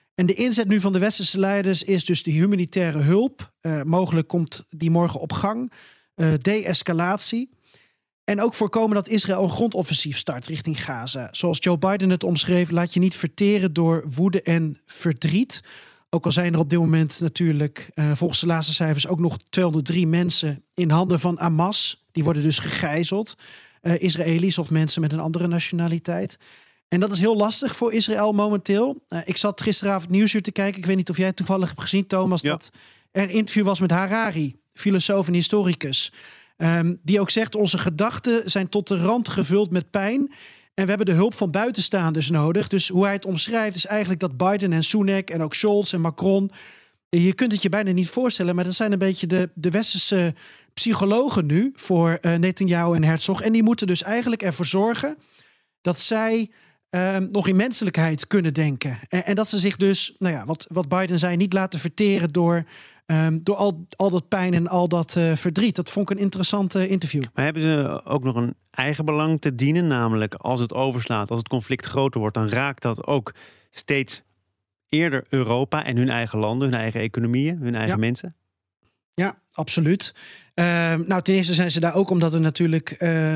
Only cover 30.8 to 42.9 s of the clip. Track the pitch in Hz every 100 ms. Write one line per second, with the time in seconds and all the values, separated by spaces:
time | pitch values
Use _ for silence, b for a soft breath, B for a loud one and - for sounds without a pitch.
30.8 | 170 190 175 170 190 185 190 190 175 -
31.8 | - 196 196 190 190 175 147 156 - B
32.8 | B B B 190 196 208 208 214 202 185
33.8 | 185 170 190 220 220 160 147 - _ -
34.8 | 202 190 - 196 170 175 165 208 180 165
35.8 | 143 127 - B B B B B 165 170
36.8 | 165 175 151 202 196 - 220 214 202 180
37.8 | 180 156 214 - 254 233 196 196 185 208
38.8 | 180 196 180 240 226 - 147 196 202 180
39.8 | - 202 196 262 277 B B B B -
40.8 | 190 202 196 165 214 - 185 185 233 214
41.8 | - 196 165 160 139 165 151 180 202 196
42.8 | -